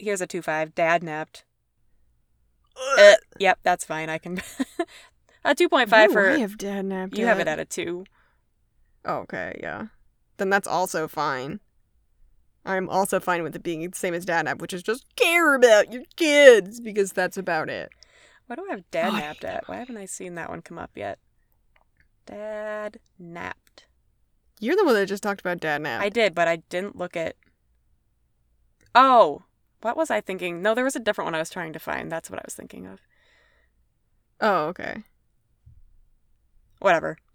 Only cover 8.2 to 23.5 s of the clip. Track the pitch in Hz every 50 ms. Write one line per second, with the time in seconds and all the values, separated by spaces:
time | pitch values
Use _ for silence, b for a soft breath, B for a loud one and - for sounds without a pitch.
8.2 | _ _ _ _ _ _ _ _ _ _ _ _ _ _ _ _ - - 175 131
9.2 | 98 - - - 87 - - - - 82 76 101 220 220 - _ _ _ _ _
10.2 | _ _ _ - 196 196 196 202 196 - - 170 185 185 - 170 156 156 - 156
11.2 | 147 151 139 127 127 139 190 208 - _ _ _ _ _ _ _ _ _ _ _
12.2 | - _ _ _ _ _ _ _ _ - 190 190 185 - - 185 196 - - 185
13.2 | - - 180 170 165 147 139 139 - 175 170 156 165 180 185 - - 185 170 175
14.2 | 175 185 170 165 156 143 139 135 160 170 - 180 175 - 220 262 - _ _ -
15.2 | 440 339 330 349 339 311 277 262 240 240 220 208 190 - 208 254 247 - _ -
16.2 | 339 302 285 294 285 269 240 208 180 190 220 240 240 220 202 214 196 190 - -
17.2 | 185 180 - 196 185 - 170 156 147 117 131 95 76 - b b b b b b
18.2 | b b b b b - 240 269 381 403 320 208 180 _ - 165 165 190 - 208
19.2 | - 151 151 - - - 90 - - - - 208 247 247 247 214 196 185 - -
20.2 | 190 180 175 170 165 - 175 165 - - 170 165 - - _ - 101 101 - -
21.2 | _ _ _ _ _ _ _ _ _ _ _ _ _ _ _ _ _ _ _ _
22.2 | _ - 202 208 208 214 214 214 214 214 214 214 214 214 214 - - _ _ -
23.2 | 180 170 170 170 180 185